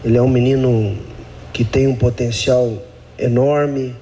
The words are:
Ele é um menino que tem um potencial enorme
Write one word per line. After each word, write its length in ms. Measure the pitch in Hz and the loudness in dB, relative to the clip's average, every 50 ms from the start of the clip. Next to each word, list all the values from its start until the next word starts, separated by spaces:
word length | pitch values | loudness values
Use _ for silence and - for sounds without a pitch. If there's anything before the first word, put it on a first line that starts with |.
| - | 2
Ele 140 | 117 113 | 2 4
é 40 | 120 | 4
um 80 | 123 131 | 4 4
menino 640 | 131 123 120 131 135 131 131 127 120 113 107 101 101 - - - - - - - - - - - | 4 2 2 2 2 2 2 2 2 2 0 0 -2 -6 -8 -14 -16 -18 -18 -18 -20 -20 -20 -16
que 120 | - - 123 | -4 -4 -4
tem 240 | 107 - 131 135 | 0 2 2 2
um 80 | 135 131 | 2 2
potencial 880 | 113 117 123 113 - 123 117 113 - - - 127 123 123 120 110 95 98 - - - - - - | 2 0 0 0 0 -4 -4 -4 -4 0 2 2 2 2 0 -2 -6 -10 -16 -20 -20 -20 -20 -10
enorme 800 | - - 127 117 123 131 139 147 147 147 143 139 135 131 127 123 113 | -4 -2 0 2 2 2 2 2 2 0 0 -2 -4 -6 -6 -8 -14